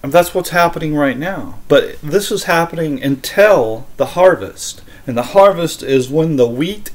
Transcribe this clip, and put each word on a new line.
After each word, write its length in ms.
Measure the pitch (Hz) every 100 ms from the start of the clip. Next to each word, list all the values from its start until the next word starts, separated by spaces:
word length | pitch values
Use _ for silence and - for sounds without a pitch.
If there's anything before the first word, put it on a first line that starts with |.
and 80 | 139
that's 200 | 165 175
what's 180 | 185 175
happening 440 | 175 170 170 156 151
right 220 | 139 120
now. 420 | 170 185 92 - -
But 320 | 143 - -
this 300 | 147 175 202
is 120 | 202
happening 580 | - 170 170 165 160 135
until 840 | 139 135 - - 208 185 113 110 - -
the 100 | -
harvest. 720 | 175 185 165 92 - - - - - -
And 120 | 120
the 60 |
harvest 580 | 123 202 196 170 165 -
is 280 | 135 135 123
when 260 | 147 160 143
the 120 | 120
wheat 440 | 123 165 208 -